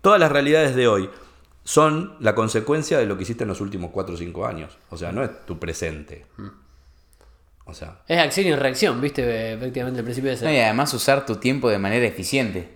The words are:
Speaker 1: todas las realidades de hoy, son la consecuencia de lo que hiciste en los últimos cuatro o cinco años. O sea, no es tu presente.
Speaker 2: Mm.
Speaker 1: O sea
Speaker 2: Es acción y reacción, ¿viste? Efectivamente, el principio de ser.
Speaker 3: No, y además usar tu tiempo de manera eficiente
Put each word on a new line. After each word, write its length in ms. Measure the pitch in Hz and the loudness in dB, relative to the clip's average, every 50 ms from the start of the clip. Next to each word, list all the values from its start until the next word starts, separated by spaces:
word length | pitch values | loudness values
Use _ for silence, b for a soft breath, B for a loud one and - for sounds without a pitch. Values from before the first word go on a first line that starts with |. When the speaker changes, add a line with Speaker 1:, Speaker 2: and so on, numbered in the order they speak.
Speaker 1:
todas 180 | _ 190 208 202 | _ 6 6 6
las 120 | 170 156 143 | 6 4 4
realidades 420 | 143 139 143 151 156 156 139 127 | 2 4 4 4 4 4 4 2
de 140 | 127 123 120 | 4 4 4
hoy, 220 | 107 98 95 92 B B B B B B B B _ _ - | 4 2 0 -4 B B B B B B B B _ _ -12
son 520 | - - 151 151 156 151 156 175 - - - | 2 4 4 4 4 2 0 -6 -8 -12 0
la 160 | - 110 107 | 0 2 2
consecuencia 640 | - 110 110 - 117 107 - 147 156 147 - 170 147 | 2 0 2 0 -2 0 2 0 0 0 0 0 0
de 80 | 120 | 2
lo 100 | 104 101 | 0 -2
que 60 | 92 92 | -4 -4
hiciste 220 | 87 117 117 123 | -6 -4 -6 -4
en 40 | 107 | -6
los 120 | 95 - | -4 -6
últimos 320 | 104 98 98 92 87 85 - | -6 -8 -6 -8 -8 -6 -6
cuatro 220 | 98 95 95 87 | -6 -6 -6 -6
o 20 | 85 | -10
cinco 260 | 85 87 85 85 95 | -10 -10 -8 -6 -6
años. 300 | 117 - 80 78 76 - _ _ _ | -6 -6 -8 -12 -14 -18 _ _ _
O 60 | - | -14
sea, 160 | 82 87 85 87 | -10 -8 -6 -6
no 100 | 110 131 | -4 -6
es 80 | 113 - - - | -6 -8 -12 -12
tu 120 | - 92 80 | -12 -12 -10
presente. 680 | 80 85 80 - 87 82 78 76 73 - 76 73 73 _ _ | -8 -8 -8 -6 -6 -6 -8 -8 -14 -16 -18 -20 -20 _ _
Speaker 2:
Mm. 120 | - - 110 - - _ _ _ - _ - _ _ _ _ _ _ - - - _ _ _ _ _ - | -18 -18 -18 -18 -20 _ _ _ -20 _ -20 _ _ _ _ _ _ -20 -20 -20 _ _ _ _ _ -20
Speaker 1:
O 100 | - 80 | -20 -18
sea 260 | - - 80 85 - _ _ | -16 -16 -16 -18 -20 _ _
Speaker 2:
Es 100 | 165 170 | 2 2
acción 280 | 165 143 - 196 196 185 | 2 2 2 0 2 2
y 60 | 156 | 2
reacción, 440 | 135 135 131 127 - - 190 127 120 | 2 0 -2 0 0 0 0 0 0
¿viste? 520 | 131 143 143 - 127 120 117 113 113 110 113 | -2 -4 -2 -2 -2 -2 -2 -2 -4 -6 -6
Efectivamente, 460 | 110 123 127 127 131 123 127 127 123 | -8 -8 -8 -6 -6 -6 -6 -6 -6
el 40 | 113 | -6
principio 260 | 113 120 127 131 135 | -6 -6 -4 -2 -4
de 60 | 127 | -4
ser. 120 | 123 147 160 | -2 -2 0
Speaker 3:
No, 40 | 151 | 2
y 40 | 135 | 4
además 340 | 117 110 107 120 143 143 - | 4 4 4 2 0 0 0
usar 320 | 117 - - 135 139 135 | -2 2 2 2 2 2
tu 120 | - 113 | -4 -6
tiempo 320 | 101 - 123 131 143 123 120 | -2 0 0 0 2 2 2
de 80 | 107 101 | 2 2
manera 260 | 98 95 107 120 123 | 0 0 2 2 2
eficiente 640 | 110 98 - 95 - - 135 127 110 90 92 85 - - | 0 -2 -4 -6 -2 0 0 0 0 -4 -6 -10 -10 -16